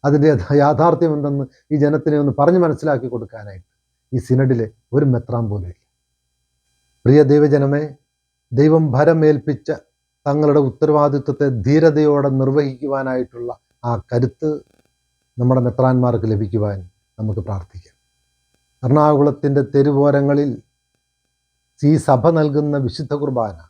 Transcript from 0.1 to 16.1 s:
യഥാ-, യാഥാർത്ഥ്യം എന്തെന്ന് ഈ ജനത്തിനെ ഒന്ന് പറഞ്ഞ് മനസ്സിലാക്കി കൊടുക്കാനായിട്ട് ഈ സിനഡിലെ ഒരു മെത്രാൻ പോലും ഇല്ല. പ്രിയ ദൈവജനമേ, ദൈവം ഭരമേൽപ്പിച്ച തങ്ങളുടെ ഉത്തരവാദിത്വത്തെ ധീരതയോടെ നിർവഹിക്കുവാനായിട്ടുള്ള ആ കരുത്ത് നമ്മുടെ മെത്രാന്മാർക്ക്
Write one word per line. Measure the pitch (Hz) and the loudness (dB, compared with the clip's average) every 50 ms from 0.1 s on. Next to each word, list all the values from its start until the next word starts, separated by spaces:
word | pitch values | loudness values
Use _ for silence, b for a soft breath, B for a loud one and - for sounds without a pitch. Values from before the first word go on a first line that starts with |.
| 143 151 139 156 147 | 2 4 4 4 2
യഥാ-, | 117 90 - 143 143 139 | 2 -2 0 2 2 2
യാഥാർത്ഥ്യം | 147 151 - - 170 160 156 175 160 151 | 2 2 2 2 2 2 2 0 -2 -2
എന്തെന്ന് | 147 139 143 143 139 135 127 b b b _ 151 | -4 -4 -4 -4 -6 -8 -8 b b b _ -2
ഈ | 147 143 | 0 0
ജനത്തിനെ | 147 151 147 147 160 151 147 147 | 2 0 0 -2 0 0 0 0
ഒന്ന് | 143 - - | -2 0 2
പറഞ്ഞ് | 143 165 175 185 175 | 2 2 4 2 2
മനസ്സിലാക്കി | 160 147 - - 160 143 123 120 127 120 | 0 -2 -4 -4 -4 -4 -4 -4 -8 -10
കൊടുക്കാനായിട്ട് | 120 107 98 - 110 104 104 98 92 _ _ _ _ _ _ _ _ _ _ - | -10 -10 -12 -16 -18 -18 -18 -20 -20 _ _ _ _ _ _ _ _ _ _ -8
ഈ | 127 - | -8 -2
സിനഡിലെ | - 127 127 135 131 131 117 110 110 - _ _ _ - | 0 0 2 2 2 0 -2 -2 -8 -10 _ _ _ -2
ഒരു | 139 147 139 123 | 0 2 2 0
മെത്രാൻ | 120 120 - 117 117 117 107 | -2 -2 -4 -6 -6 -4 -4
പോലും | 104 104 90 87 87 | -6 -8 -8 -10 -14
ഇല്ല. | _ _ _ _ _ _ _ _ _ _ _ _ _ _ _ _ _ _ _ _ _ _ _ _ _ _ | _ _ _ _ _ _ _ _ _ _ _ _ _ _ _ _ _ _ _ _ _ _ _ _ _ _
പ്രിയ | 117 135 151 147 131 143 | 4 6 6 6 6 4
ദൈവജനമേ, | 147 147 147 139 147 139 139 143 147 151 147 135 _ _ _ _ _ _ _ _ _ _ _ 123 | 4 4 4 2 2 0 0 -2 -4 -4 -8 -12 _ _ _ _ _ _ _ _ _ _ _ 0
ദൈവം | 113 143 156 156 165 160 151 117 | 2 4 4 4 2 2 2 2
ഭരമേൽപ്പിച്ച | 131 151 160 165 160 156 151 151 139 - 151 143 - _ - 151 - _ _ _ _ _ _ _ _ _ | 2 2 2 2 4 2 2 2 2 -2 -6 -8 -6 _ -10 -10 -10 _ _ _ _ _ _ _ _ _
തങ്ങളുടെ | 143 143 151 151 147 143 151 143 131 | -4 -2 0 2 2 2 2 2 0
ഉത്തരവാദിത്വത്തെ | - _ 151 147 151 147 147 147 139 143 135 - 131 - 147 139 131 113 92 | -2 _ -2 0 2 2 2 2 0 -2 -4 -6 -4 -2 -2 -2 -2 -2 -2
ധീരതയോടെ | 123 143 156 160 165 147 151 151 147 147 143 139 143 135 135 | 0 2 4 4 4 2 4 2 2 2 2 0 0 0 0
നിർവഹിക്കുവാനായിട്ടുള്ള | 131 135 135 151 147 139 131 120 143 139 139 135 131 131 127 127 127 123 - 120 120 120 117 _ _ _ _ _ - 120 | 0 0 0 0 -2 -2 -6 -8 -8 -6 -6 -4 -4 -4 -4 -6 -6 -8 -10 -12 -12 -12 -12 _ _ _ _ _ -6 -6
ആ | 120 107 - _ | -6 -6 -6 _
കരുത്ത് | 123 120 127 123 - _ - 156 151 143 - _ _ _ _ _ _ _ _ _ _ _ _ _ _ - | -2 -2 -2 -2 -4 _ -6 -6 -6 -6 -10 _ _ _ _ _ _ _ _ _ _ _ _ _ _ -4
നമ്മുടെ | 120 123 131 127 120 | 0 0 2 2 0
മെത്രാന്മാർക്ക് | 123 - - 127 127 127 127 123 123 | -2 -2 0 0 0 2 0 0 0